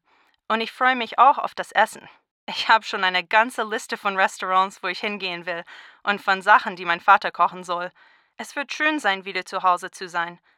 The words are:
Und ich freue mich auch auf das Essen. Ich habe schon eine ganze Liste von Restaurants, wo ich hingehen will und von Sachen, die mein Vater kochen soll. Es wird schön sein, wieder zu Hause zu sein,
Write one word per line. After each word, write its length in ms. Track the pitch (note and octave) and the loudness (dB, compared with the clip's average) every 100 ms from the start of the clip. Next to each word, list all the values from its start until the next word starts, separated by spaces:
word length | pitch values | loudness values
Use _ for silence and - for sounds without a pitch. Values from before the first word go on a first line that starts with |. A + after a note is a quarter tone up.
| _ _ _ _ _ | _ _ _ _ _
Und 140 | A3 | -4
ich 100 | A3+ | -4
freue 240 | - B3+ B3+ | 0 0 2
mich 240 | A3+ - | -2 4
auch 180 | B3+ D4 | 6 6
auf 160 | - | -2
das 180 | - F3+ | -8 -4
Essen. 380 | - A3 - - _ _ _ - | 0 0 -2 -20 _ _ _ -12
Ich 220 | F#3+ - | -8 2
habe 160 | A3+ - | 2 2
schon 180 | G#3+ | -2
eine 200 | F#3+ F3+ | 0 0
ganze 400 | E3+ A3 A#3+ - | 2 2 2 -2
Liste 340 | A3 G#3+ - A3 | -4 -6 -6 -6
von 200 | G3+ F#3+ | -4 0
Restaurants, 640 | G#3 - F#3 F#3 F#3+ - | 0 0 0 2 0 -2
wo 40 | F#3+ | -6
ich 120 | F3 | -4
hingehen 460 | A3 G#3 F#3 F3 F3 | -6 -6 -6 -8 -8
will 180 | E3+ F3 - - _ | -8 -10 -20 -20 _
und 180 | - G3+ | -4 -2
von 200 | - F#3+ | -2 0
Sachen, 340 | F#3+ G#3+ A3 F3+ | 4 4 4 -6
die 100 | F3 | -4
mein 140 | E3+ | -2
Vater 320 | - F#3+ F3+ | 4 4 4
kochen 320 | - F3+ F3+ | 0 0 0
soll. 280 | F3+ F3 F3+ - _ _ _ - | -8 -6 -6 -12 _ _ _ -18
Es 180 | A3+ - | -12 -10
wird 160 | C#4 | -10
schön 280 | - D4+ G#3 | -2 -2 0
sein, 260 | G#3 F#3+ F#3 | -2 -2 -4
wieder 200 | F#3 F3+ | -8 -6
zu 180 | F#3+ | 0
Hause 260 | F#3 F3 F#3 | 2 2 -2
zu 180 | - F#3 | -12 -8
sein, 320 | E3+ E3+ F3 _ | -4 -6 -8 _